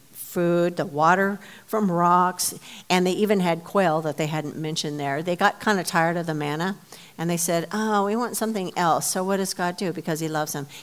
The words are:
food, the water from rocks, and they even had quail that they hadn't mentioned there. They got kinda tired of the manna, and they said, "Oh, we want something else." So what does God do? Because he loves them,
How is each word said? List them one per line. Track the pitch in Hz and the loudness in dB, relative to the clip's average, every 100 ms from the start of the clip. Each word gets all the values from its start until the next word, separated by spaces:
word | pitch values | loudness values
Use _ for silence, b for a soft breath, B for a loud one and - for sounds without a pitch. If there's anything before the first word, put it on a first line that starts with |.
| - | -20
food, | - - 185 175 175 175 175 | -16 -8 0 2 4 2 0
the | 127 | -4
water | 143 160 185 196 202 B B B | 2 4 6 2 -2 B B B
from | 220 202 | 0 2
rocks, | 170 175 180 180 180 - - B B B | 4 6 6 4 0 -4 -6 B B B
and | 180 180 | 2 2
they | |
even | 185 208 202 | 2 2 2
had | 180 165 | 2 0
quail | 170 202 180 156 | 0 2 2 2
that | 160 139 | -2 -2
they | 156 | -2
hadn't | 156 147 - | -2 -4 -6
mentioned | 156 160 156 147 | -6 -4 -4 -4
there. | 143 139 | -2 -2
They | 170 175 | -2 2
got | 202 - | 2 2
kinda | 220 196 | 0 0
tired | 160 175 165 175 | 2 2 2 0
of | 165 | -2
the | 156 | -2
manna, | 147 151 185 202 B B B B | -2 -2 -4 -6 B B B B
and | 165 | -2
they | 170 | -2
said, | 175 170 170 | 0 0 0
"Oh, | 214 214 208 202 | -2 0 2 2
we | 220 | 0
want | 240 - | -2 -2
something | 220 214 180 - | -2 -2 -4 0
else." | 170 135 - | 2 4 2
So | 190 | -2
what | 185 196 | 0 0
does | 190 - | -2 -2
God | 175 180 | -4 -2
do? | 190 | -4
Because | 160 170 156 | -4 -4 -2
he | 160 | -2
loves | 156 151 | -2 -2
them, | 151 139 B | -4 -8 B